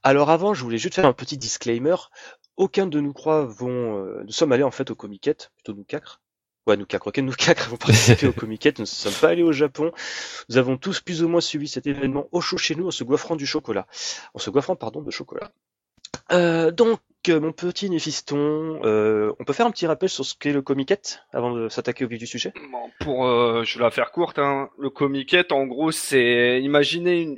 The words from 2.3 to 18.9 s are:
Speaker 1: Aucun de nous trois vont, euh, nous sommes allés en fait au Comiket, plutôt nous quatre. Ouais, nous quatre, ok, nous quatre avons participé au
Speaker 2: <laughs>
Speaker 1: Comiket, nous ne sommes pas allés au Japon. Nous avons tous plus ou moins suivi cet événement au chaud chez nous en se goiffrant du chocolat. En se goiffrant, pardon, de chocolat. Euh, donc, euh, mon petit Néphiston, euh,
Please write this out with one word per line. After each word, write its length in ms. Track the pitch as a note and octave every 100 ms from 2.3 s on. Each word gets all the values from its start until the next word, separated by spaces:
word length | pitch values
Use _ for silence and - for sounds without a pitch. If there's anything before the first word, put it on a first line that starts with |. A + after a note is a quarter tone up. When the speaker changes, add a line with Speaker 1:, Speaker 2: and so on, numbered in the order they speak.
| - _ -
Speaker 1:
Aucun 280 | F#3+ - F#3+
de 140 | D3+
nous 120 | C#3+
trois 320 | C#3 D#3+ D#3
vont, 540 | C3+ G#2 B2 B2 A#2+ G#2
euh, 240 | F#2+ G2+
nous 80 | G#2
sommes 200 | - D#3+
allés 100 | B2
en 80 | C#3
fait 220 | - C3
au 40 | A2+
Comiket, 540 | G#2 G2+ - D3+ - _
plutôt 180 | - G2+
nous 80 |
quatre. 380 | G2+ D3 - - _ _ _ _ -
Ouais, 100 | G2+
nous 80 | G2
quatre, 220 | - -
ok, 100 | C#3
nous 160 | C3+
quatre 320 | B2+ - E3+ -
avons 120 | A#2+
participé 500 | - A2 - A2+ C#3
au 60 |
Speaker 2:
<laughs> 0 |
Speaker 1:
Comiket, 440 | A#2 A2 A2 D3 -
nous 60 |
ne 40 | G#2
sommes 260 | - G#2+ G2
pas 100 | D#3+
allés 120 | F3
au 100 | E3+
Japon. 400 | C#3 D3 C3+ D#3+ - - - - - -
Nous 80 | A#2
avons 200 | B2 C3
tous 220 | G3 F3+
plus 220 | - E3+
ou 40 | E3+
moins 140 | E3+
suivi 260 | - D#3 C#3+
cet 200 | C3 C#3+
événement 400 | C#3 C3+ C#3 -
au 80 | F3
chaud 180 | E3 D#3+
chez 160 | - D#3
nous 100 | F3+
en 60 |
se 120 | -
goiffrant 320 | A#2+ D3 - E3
du 120 | C#3
chocolat. 400 | D3+ C3 G2+ F#2 - - - - -
En 20 |
se 140 | -
goiffrant, 240 | G#2 - F3+
pardon, 260 | A2 D3+
de 80 | D3+
chocolat. 420 | - - - G#3 _ _ _ _ _ - - _
Euh, 380 | F3+ E3+ E3 D#3+
donc, 300 | E3 A3+ A3+ _ _ -
euh, 120 | D#3+
mon 120 | D#3
petit 380 | D#3+ F3+ F3 G3+
Néphiston, 920 | E3 D#3 D3 - C#3+ D3 D3+ D#3+ D#3
euh, 500 | A2+